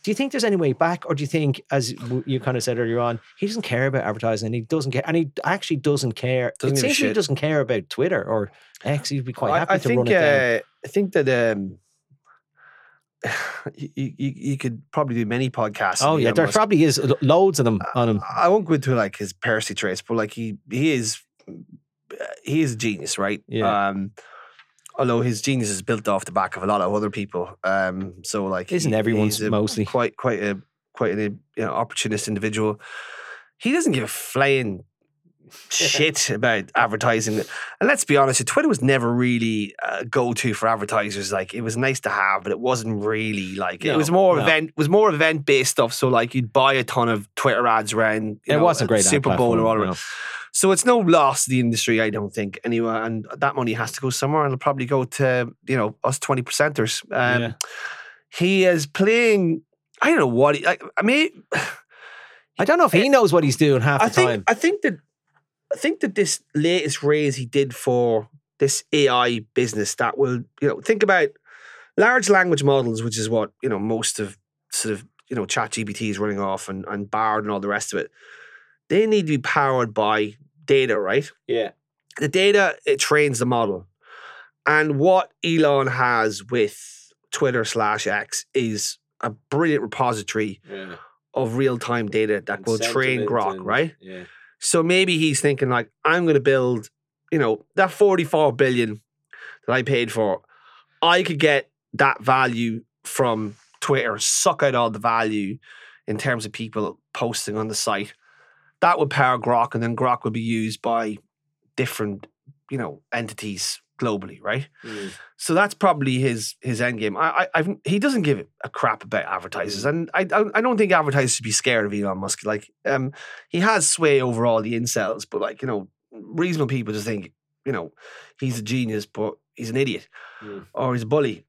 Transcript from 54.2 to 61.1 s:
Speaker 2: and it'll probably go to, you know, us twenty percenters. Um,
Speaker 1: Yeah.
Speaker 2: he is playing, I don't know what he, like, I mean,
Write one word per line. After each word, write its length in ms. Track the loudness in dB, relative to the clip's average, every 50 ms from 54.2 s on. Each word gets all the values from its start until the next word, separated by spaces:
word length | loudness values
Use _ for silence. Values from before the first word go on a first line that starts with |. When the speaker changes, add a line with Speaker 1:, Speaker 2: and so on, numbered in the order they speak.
| -2 0 2 2 0
Speaker 2:
and 80 | 0 -2
it'll 40 | -2
probably 280 | -2 -2 -2 -2 -2
go 180 | -2 0 -2 -2
to, 480 | -4 -2 0 0 2 2 0 -2 -4 -8 _ _ -2
you 80 | -2
know, 200 | 0 0 -2 -4 _
us 160 | -2 -2 -2 -2
twenty 220 | -2 -2 -2 -2
percenters. 640 | -2 -6 0 0 0 0 2 0 -2 -2 -2 -6 -8 -6
Um, 300 | -4 -2 0 2 0 0
Speaker 1:
Yeah. 100 | 0 -4 -6 _ -10 -10 -10 -14 -12 -12 -14 -14 -18 -20 -20 _ _ _
Speaker 2:
he 340 | -4 0 2 2 4 4 4
is 220 | 4 4 2 0
playing, 760 | -4 _ 2 4 4 4 4 6 4 4 4 4 2 0 -2 _ _ _ _ _ _ _ _
I 80 | 2 2
don't 100 | 4 4
know 80 | 4
what 300 | 2 4 4 4 4 4
he, 80 | 2 2
like, 180 | 0 0 0 -6 -8 _
I 60 | 0
mean, 260 | 2 4